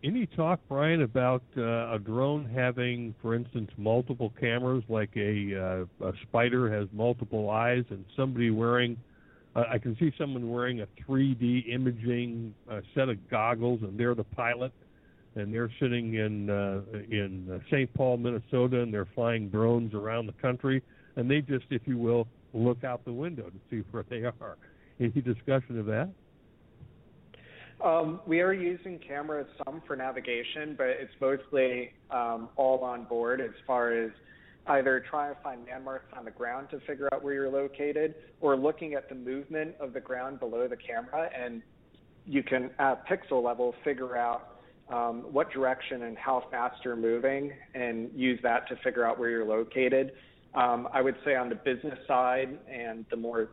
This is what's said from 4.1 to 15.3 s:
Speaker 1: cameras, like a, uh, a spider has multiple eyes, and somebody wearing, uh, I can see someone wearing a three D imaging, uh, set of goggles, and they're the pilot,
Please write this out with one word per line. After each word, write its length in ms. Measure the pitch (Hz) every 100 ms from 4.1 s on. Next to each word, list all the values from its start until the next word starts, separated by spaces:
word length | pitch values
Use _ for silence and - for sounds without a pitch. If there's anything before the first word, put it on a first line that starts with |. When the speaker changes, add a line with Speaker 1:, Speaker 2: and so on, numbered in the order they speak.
| 123 113 -
Speaker 1:
cameras, 460 | 120 120 127 131 107
like 280 | 113 104 110
a, 720 | 104 107 101 98 92 92 90 -
uh, 40 | 95
a 60 | 92
spider 480 | - 117 120 123 120
has 160 | 107 98
multiple 560 | 107 117 120 107 110 104
eyes, 360 | 107 117 123 120
and 160 | 98 95
somebody 360 | - 135 120 117
wearing, 480 | 110 117 123 120 117 - - - - - -
uh, 80 | 117
I 80 | 120
can 180 | 120 110
see 160 | 165 -
someone 320 | 147 131 120
wearing 320 | 120 123 123
a 40 | 101 - -
three 280 | 135 135
D 260 | 120 120 123 117
imaging, 840 | 123 127 117 117 120 120 117 113 104 -
uh, 120 | 107 95
set 140 | - 131
of 220 | 104 90
goggles, 500 | 117 113 117 120 120
and 160 | 107 101
they're 160 | 120
the 100 | 120
pilot, 480 | 107 - 117 120 127 - - - - - -